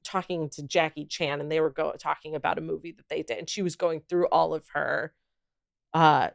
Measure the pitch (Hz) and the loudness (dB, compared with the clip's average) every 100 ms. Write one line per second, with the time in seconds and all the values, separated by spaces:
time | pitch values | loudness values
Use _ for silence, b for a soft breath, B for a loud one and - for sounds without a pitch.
0 | - 190 - 175 151 - 143 170 160 151 | -6 -6 -4 -4 -6 -8 -2 2 2 -2
1 | 147 - 156 143 147 160 156 135 156 - | -10 -4 -2 -2 -2 0 0 0 -4 -2
2 | 156 151 156 156 165 160 160 160 170 - | -4 -4 -4 -4 -2 -2 -4 -6 -8 -16
3 | - 160 151 117 165 - 180 - 175 160 | -8 -6 -4 -8 -6 -4 -4 0 -2 -2
4 | - 175 175 160 165 156 - 147 147 147 | -2 0 4 4 2 -2 -6 -4 -2 -2
5 | 156 _ _ _ _ _ _ _ _ 165 | -4 _ _ _ _ _ _ _ _ 6
6 | 156 139 98 | 6 6 2